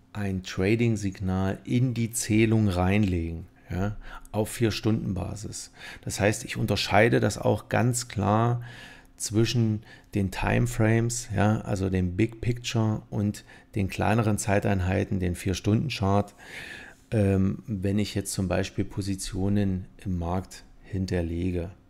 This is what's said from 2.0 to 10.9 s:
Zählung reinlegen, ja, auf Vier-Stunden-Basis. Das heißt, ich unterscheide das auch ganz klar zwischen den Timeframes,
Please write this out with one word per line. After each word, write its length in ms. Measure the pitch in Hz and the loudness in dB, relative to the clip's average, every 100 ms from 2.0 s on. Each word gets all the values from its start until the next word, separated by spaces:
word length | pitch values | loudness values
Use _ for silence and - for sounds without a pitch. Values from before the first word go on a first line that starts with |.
| 113 | -2
Zählung 560 | - - 107 110 110 104 | -4 2 4 4 4 4
reinlegen, 800 | 90 90 104 98 87 82 82 - - - | 2 4 4 2 0 -2 -8 -12 -18 -8
ja, 240 | 90 101 - - - - | -4 -4 -4 -12 -16 -6
auf 180 | 107 107 | -4 -4
Vier-Stunden-Basis. 1200 | - 113 - 110 113 113 92 90 98 107 - - - - - | 0 0 0 0 0 -2 -4 -6 -8 -10 -12 -16 -18 -18 -12
Das 160 | - - | -8 2
heißt, 260 | 101 107 - | 2 2 -4
ich 120 | - | -2
unterscheide 640 | 110 101 - 98 117 127 | 0 0 4 6 6 4
das 180 | 113 - | 2 2
auch 300 | 117 104 - | 0 0 0
ganz 380 | 107 120 120 - | 2 2 0 -4
klar 540 | 101 101 110 120 120 - - - - - - | -2 2 4 2 0 -6 -16 -20 -20 -20 -10
zwischen 680 | - 104 113 120 110 107 - - - 104 | -2 2 2 2 2 0 -6 -20 -6 -2
den 160 | 95 | -2
Timeframes, 960 | - 101 113 120 - 110 | -2 0 2 2 2 4